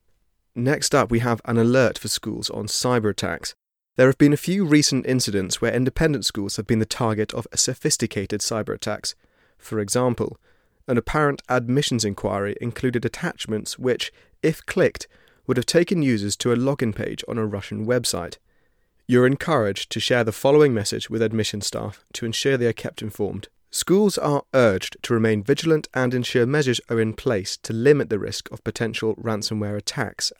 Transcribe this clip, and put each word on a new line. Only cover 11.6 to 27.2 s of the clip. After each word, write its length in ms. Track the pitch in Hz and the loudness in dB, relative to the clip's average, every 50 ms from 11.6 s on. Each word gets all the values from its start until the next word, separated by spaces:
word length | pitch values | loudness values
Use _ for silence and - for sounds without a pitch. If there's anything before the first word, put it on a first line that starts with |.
| 120 117 127 143 147 - 131 117 110 | 0 0 0 0 0 0 0 -2 -2
inquiry 520 | 104 98 - - 101 98 101 101 101 104 - | -2 -2 -4 -4 -4 -2 -2 -4 -4 -6 -6
included 440 | - 120 - - - 123 120 120 110 | -6 -8 -4 -2 -2 -2 0 0 -2
attachments 720 | 117 - - - 175 - - - - 110 104 - - - - | -4 -4 -6 -6 -6 -6 -6 -6 -6 -6 -6 -6 -8 -8 -4
which, 320 | 120 127 120 - - - - _ _ _ _ _ - | -2 0 0 0 -2 -8 -10 _ _ _ _ _ 0
if 240 | 156 160 - - | 0 0 -2 -4
clicked, 400 | - - 190 160 120 - - - - _ _ _ _ _ _ _ | -4 0 2 2 2 2 -2 -10 -16 _ _ _ _ _ _ _
would 120 | - 127 123 | -2 0 0
have 80 | 117 | 0
taken 360 | - - 165 175 - 202 175 147 | 2 4 4 4 4 2 2 2
users 340 | 135 120 104 98 101 - - | 2 2 0 0 -2 -4 -2
to 120 | - 123 | 0 0
a 60 | 120 | 2
login 360 | 117 123 139 143 - 135 113 101 | 2 2 0 0 0 -2 -2 -2
page 300 | - 107 107 107 - - - | -4 -6 -6 -6 -8 -8 -6
on 100 | - 117 | -6 -4
a 80 | 110 | -4
Russian 400 | 107 101 98 - - 107 104 110 | -4 -4 -6 -8 -8 -8 -6 -2
website. 520 | 113 123 123 120 - - 92 85 85 - - _ _ _ _ _ _ _ _ _ _ _ _ _ | 0 0 0 0 -2 -4 -4 -6 -8 -10 -14 _ _ _ _ _ _ _ _ _ _ _ _ _
You're 220 | - 123 123 127 127 | 2 4 6 6 6
encouraged 640 | 139 - - - 160 131 107 101 98 - - - | 4 2 0 0 2 2 2 0 -2 -4 -6 -8
to 100 | - 113 | -6 -4
share 240 | - - 131 120 117 | 0 2 2 2 2
the 80 | 110 104 | 0 -2
following 420 | - - 139 143 151 151 139 120 | 0 2 4 6 6 6 6 4
message 340 | 107 101 - - 110 - - | 0 -2 -2 -4 -6 -6 -6
with 140 | 107 113 113 | -2 0 0
admission 380 | 110 110 110 104 - - 104 | 0 0 0 -2 -2 -4 -6
staff 440 | 98 - - 113 110 104 101 - _ _ - | -6 -6 -6 -6 -8 -8 -10 -14 _ _ -10
to 120 | - 120 | -8 -6
ensure 300 | 113 113 - - 143 135 | -6 -4 -2 0 0 2
they 100 | 123 120 | 2 2
are 60 | 117 110 | 0 0
kept 280 | - - 120 - - | -2 -6 -10 -8 -8
informed. 460 | 113 107 - - 104 95 98 101 - - _ _ _ _ | -10 -8 -6 -4 -4 -4 -4 -6 -12 -14 _ _ _ _
Schools 460 | - - - - 170 202 214 202 - | -6 -4 0 4 4 4 4 4 2
are 280 | - - 147 143 143 - _ - | 0 0 0 0 0 -2 _ 4
urged 420 | 135 123 110 95 95 - - - - - | 4 6 6 4 2 -2 -6 -10 -8 -4
to 100 | - 120 | 0 0
remain 300 | 113 110 113 110 104 98 | 2 2 2 2 2 2
vigilant 460 | - 143 - - 165 160 151 - - - | 0 0 0 2 2 0 0 0 -2 -2
and 220 | 131 127 123 123 | -2 0 0 0
ensure 320 | 123 120 - - 127 120 | -2 -2 0 2 2 2
measures 340 | 120 143 151 143 131 120 - - - | 2 2 2 2 0 0 -2 -2 -2
are 100 | 120 113 | -2 0
in 140 | 113 113 110 | 0 0 -2
place 460 | - | -4